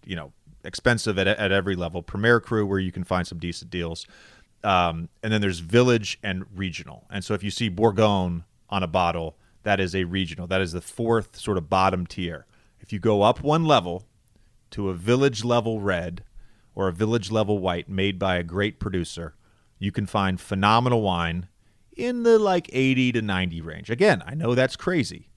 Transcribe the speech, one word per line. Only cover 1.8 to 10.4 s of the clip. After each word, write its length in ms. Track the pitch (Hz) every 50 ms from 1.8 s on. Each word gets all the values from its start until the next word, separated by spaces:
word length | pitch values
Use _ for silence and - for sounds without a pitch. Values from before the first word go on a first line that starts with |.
| 87 82 87 87 85
Premier 360 | - - 98 110 117 120 113
Cru, 240 | - - 117 110 104
where 140 | 95 98
you 140 | 95 92 90
can 120 | - 92 87
find 220 | - 92 90 87
some 140 | - 85 82
decent 320 | 87 87 82 - 87 85
deals. 340 | 92 90 85 82 82 - - - - - - - - - _ _ _ _ -
Um, 460 | 104 95 90 90 85 80 82 85 - _ _ -
and 100 | 107 110
then 80 | 104
there's 160 | 101 98 90
village 600 | 85 85 80 110 120 123 127 120 113 101 - - -
and 240 | - 98 92 92 95 - 101
regional. 520 | 90 98 90 78 - - - 67 - - -
And 160 | - 98 -
so 80 | - 107
if 100 | - 101
you 60 | 101
see 180 | - - 120
Bourgogne 760 | 104 87 95 110 113 95 107 110 104 101 95 92 87 85 85 - - _ _ _ _
on 140 | 101 95 90
a 40 |
bottle, 520 | 82 80 92 87 85 85 85 80 78 - _ _ _ _ _ -
that 160 | 104 101 98
is 160 | 95 87 92
a 80 | 95 90
regional. 420 | 85 92 95 92 80 80 90